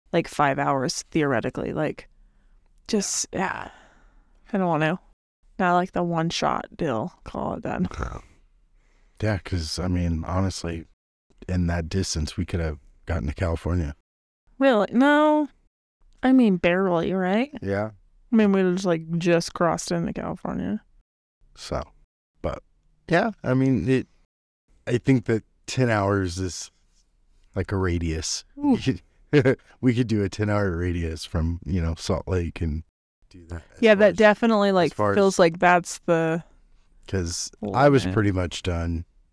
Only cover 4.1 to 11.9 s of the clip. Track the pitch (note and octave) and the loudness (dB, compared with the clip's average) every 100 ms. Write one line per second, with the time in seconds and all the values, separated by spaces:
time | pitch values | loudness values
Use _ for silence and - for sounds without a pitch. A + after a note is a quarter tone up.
4.1 | _ _ _ _ G3 F3+ D#3 D#3 F3+ - | _ _ _ _ -2 0 0 0 -2 -8
5.1 | _ _ _ _ - F#3 F3 F#3 - F3 | _ _ _ _ -2 2 2 0 -2 -2
6.1 | E3+ E3 - D3 - - - D3+ A2+ B2 | 0 -2 0 -2 -2 -6 -6 -4 -2 -4
7.1 | - - - - - - - F#3 - G1+ | -10 -12 -8 -6 -6 -6 -4 -4 -4 -10
8.1 | - - _ _ _ _ _ _ _ _ | -10 -16 _ _ _ _ _ _ _ _
9.1 | _ G#2 G2 - F2 D#2+ - F2+ F2+ F2 | _ -2 -2 -4 -4 -4 -4 -2 0 0
10.1 | E2 D#2+ F#2 F#2+ - E2+ E2 D#2 _ _ | -2 -2 -2 -2 -4 -8 -8 -12 _ _
11.1 | _ _ _ - F2+ F2 E2+ D#2+ | _ _ _ -6 -2 0 -2 -4